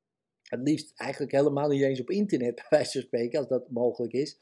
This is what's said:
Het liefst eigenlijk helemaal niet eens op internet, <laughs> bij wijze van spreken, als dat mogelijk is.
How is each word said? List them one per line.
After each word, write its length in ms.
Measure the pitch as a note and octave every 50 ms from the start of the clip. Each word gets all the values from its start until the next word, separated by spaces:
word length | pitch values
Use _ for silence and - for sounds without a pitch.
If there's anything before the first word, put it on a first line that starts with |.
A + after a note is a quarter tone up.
| _ _ _ _ _ _ _ _
Het 260 | _ - - A#2 C3 C#3+
liefst 240 | D#3 - - - _
eigenlijk 360 | - A#2 C3+ C3+ - D3 B2
helemaal 360 | - C3+ C#3+ D3 C#3 C#3 D3 D3
niet 140 | C#3+ C#3
eens 180 | C#3 C3+ C3+ B2+
op 100 | A#2+ -
internet, 440 | F#3 G3+ G#3 G3+ F3 C3 A#2+ A#2+ A#2+
<laughs> 40 | -
bij 40 | - -
wijze 240 | D#3 D3 C3+ -
van 100 | - B2+
spreken, 360 | B2 - - A#2 A#2+ A#2+ D#3+ D3+
als 100 | C3 A#2+
dat 220 | C3 B2 - -
mogelijk 420 | B2 A#2 B2 A#2+ A2+ - A#2+ A2+
is. 260 | A2+ B2+ D3 D3+ - _